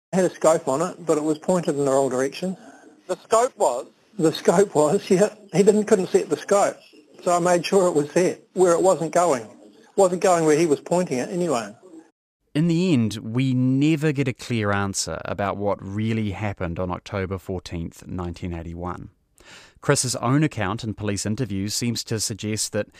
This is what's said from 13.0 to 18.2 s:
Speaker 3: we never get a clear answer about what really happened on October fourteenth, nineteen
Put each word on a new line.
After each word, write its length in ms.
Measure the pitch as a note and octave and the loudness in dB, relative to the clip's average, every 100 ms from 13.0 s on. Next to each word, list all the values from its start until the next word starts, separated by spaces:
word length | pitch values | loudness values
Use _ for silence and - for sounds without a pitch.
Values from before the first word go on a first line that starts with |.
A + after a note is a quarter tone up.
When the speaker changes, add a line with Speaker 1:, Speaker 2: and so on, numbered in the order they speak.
| A2 G#2+ | 0 -4
Speaker 3:
we 360 | G#2+ A#2 C3+ | -6 -2 0
never 580 | B2+ B2+ C3 D3 D#3+ D#3 | 2 2 2 2 2 0
get 160 | C#3 C3 | -2 -2
a 40 | |
clear 380 | A#2+ - A#2 G#2 | -4 -4 -2 0
answer 500 | G2+ G2+ F#2+ - D#2+ | 0 -2 -4 -6 -8
about 320 | - F#2+ G2 F#2+ | -8 -6 -4 -4
what 280 | G2+ F#2+ | -4 -4
really 460 | F#2+ G2+ A2 A2+ G#2+ | -6 -4 -2 -2 -4
happened 480 | F#2 G#2 G2 F2 E2+ | -4 -6 -6 -6 -4
on 140 | F2+ | -6
October 440 | F2+ - G2+ F#2 F#2+ | -6 -8 -6 -6 -6
fourteenth, 680 | - F#2 - F2 E2 - - | -8 -10 -8 -8 -10 -12 -12
nineteen 480 | F2+ | -8